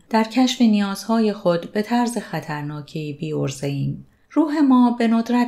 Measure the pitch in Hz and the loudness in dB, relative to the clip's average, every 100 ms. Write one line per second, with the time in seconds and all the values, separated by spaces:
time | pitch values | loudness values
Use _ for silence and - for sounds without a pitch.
0 | - 220 220 254 254 - 233 208 202 196 | -2 0 2 2 2 4 4 4 0 -4
1 | - 226 214 208 175 170 - 208 214 240 | -2 0 0 0 0 0 -2 -6 -2 0
2 | 233 220 - 160 147 151 147 151 143 160 | 0 -4 -8 -10 -8 -8 -8 -10 -10 -10
3 | 151 143 156 147 143 - 143 143 139 143 | -8 -8 -6 -4 -4 -4 -6 -4 -4 -6
4 | - _ _ 294 311 311 277 254 240 233 | -12 _ _ -2 0 2 4 6 4 2
5 | 233 226 226 240 | 0 0 2 0